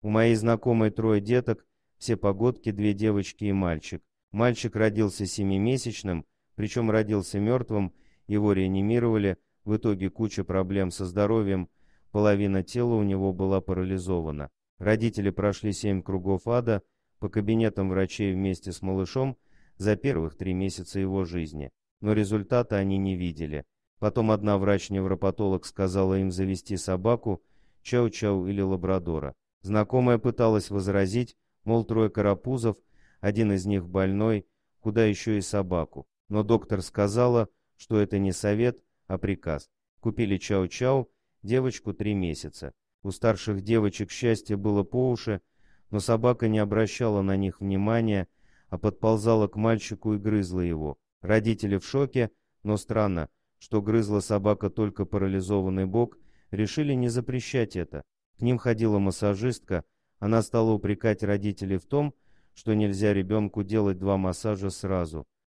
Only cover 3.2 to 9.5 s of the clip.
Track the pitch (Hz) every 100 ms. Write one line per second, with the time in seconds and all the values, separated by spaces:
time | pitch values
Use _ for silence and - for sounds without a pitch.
3.2 | 95 - 104 98 90 80 - 82 _ _
4.2 | _ 104 120 117 117 110 110 104 104 -
5.2 | 95 - 98 95 110 131 117 104 98 82
6.2 | - _ _ - 104 123 113 110 104 104
7.2 | 92 101 107 127 - 107 92 _ _ _
8.2 | - 104 104 95 95 98 101 120 117 110
9.2 | 98 90 _